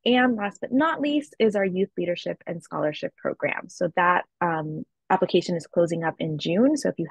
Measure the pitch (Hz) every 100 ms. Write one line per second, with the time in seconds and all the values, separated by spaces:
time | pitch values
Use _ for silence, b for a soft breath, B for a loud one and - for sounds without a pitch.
0 | 233 247 254 220 202 - - 254 320 277
1 | 294 294 294 - 220 208 196 185 196 -
2 | 175 175 180 175 - 175 - 160 151 151
3 | - - - - - - - - 175 185
4 | 175 180 - - 175 160 156 156 - _
5 | - 185 180 180 - 170 - - 170 165
6 | 165 - 160 151 165 180 262 294 - -
7 | 165